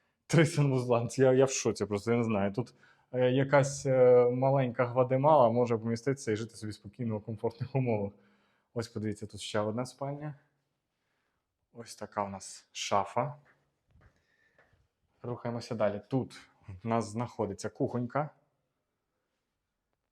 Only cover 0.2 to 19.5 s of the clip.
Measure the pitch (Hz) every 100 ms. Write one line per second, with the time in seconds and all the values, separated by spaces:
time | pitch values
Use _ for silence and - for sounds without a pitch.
0.2 | - 147 156 - 143 127 123 117 117 -
1.2 | 131 131 135 - 117 101 98 101 117 120
2.2 | 113 104 98 98 117 _ _ _ _ 127
3.2 | 127 135 135 143 135 - 139 131 123 123
4.2 | 123 127 135 139 127 113 120 120 123 131
5.2 | 147 151 117 120 120 113 113 113 139 135
6.2 | - 107 113 - 107 101 101 - 117 107
7.2 | 110 107 113 - 135 139 123 107 101 -
8.2 | _ _ _ _ _ 120 113 107 107 101
9.2 | 101 101 - 110 107 110 131 - 139 147
10.2 | 147 139 _ _ _ _ _ _ _ _
11.2 | _ _ _ _ _ 120 113 - 107 107
12.2 | 101 98 - - _ - - 101 95 120
13.2 | 139 - _ _ _ _ _ _ _ _
14.2 | _ _ _ _ _ _ _ _ _ _
15.2 | 120 120 120 117 - 110 107 104 - 131
16.2 | - - - _ - 92 113 113 101 110
17.2 | 120 - 101 95 110 - 135 123 123 139
18.2 | 143 _ _ _ _ _ _ _ _ _
19.2 | _ _ _